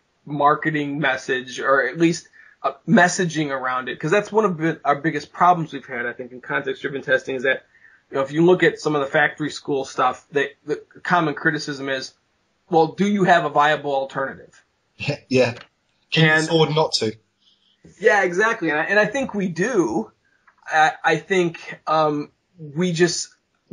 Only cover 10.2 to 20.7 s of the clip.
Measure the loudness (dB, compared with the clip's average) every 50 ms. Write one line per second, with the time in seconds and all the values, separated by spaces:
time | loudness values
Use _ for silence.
10.2 | _ _ -2 -2 -2 -2 -6 _ _ -8 -8 -8 -8 _ _ -14 -4 0 0 2
11.2 | 2 0 -4 -2 -2 -2 -2 -2 -8 -8 -10 -8 -6 -6 -6 -6 -8 -12 _ _
12.2 | _ _ _ _ _ _ _ _ _ 0 2 4 4 2 2 -2 -2 0 2 2
13.2 | 4 4 4 4 4 0 0 2 2 2 2 0 -2 -4 -2 -2 -4 -4 -6 -6
14.2 | -6 -6 -8 -14 -20 -20 _ _ _ _ _ _ _ _ _ -10 -6 -6 -6 -8
15.2 | _ -2 2 2 2 2 0 -8 -14 _ _ _ _ _ _ _ _ -4 2 4
16.2 | 4 6 6 4 2 2 2 2 2 2 2 0 0 0 0 -2 -2 -2 -4 -8
17.2 | _ _ _ _ _ _ _ _ _ _ _ _ _ -20 _ 0 2 2 4 4
18.2 | 2 0 0 0 0 0 0 -2 -2 -2 -2 -2 -2 0 2 2 2 2 0 -4
19.2 | -6 -4 -4 -4 -4 -4 -2 -2 -4 0 0 0 0 0 -2 -4 -6 -6 _ _
20.2 | _ _ _ _ _ _ _ _ _ -4